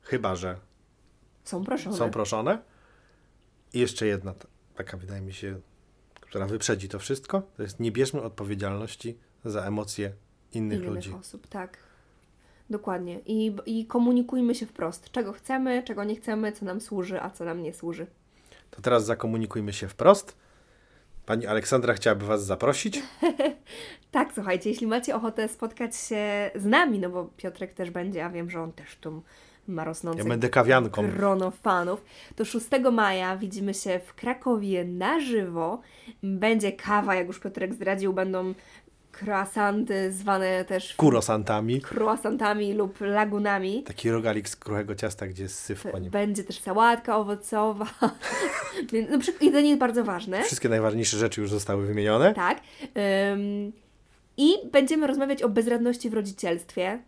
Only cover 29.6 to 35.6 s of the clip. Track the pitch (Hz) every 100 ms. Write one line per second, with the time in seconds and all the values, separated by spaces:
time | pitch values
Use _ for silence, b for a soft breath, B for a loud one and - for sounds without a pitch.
29.6 | - 175 160 160 170 165 107 120 123 127
30.6 | 120 131 113 101 104 92 196 190 185 -
31.6 | 220 185 175 190 - B B - 220 233
32.6 | 226 269 254 233 202 190 185 190 202 196
33.6 | 196 190 202 180 180 - 233 254 262 226
34.6 | 202 185 175 180 185 320 269 226 185 170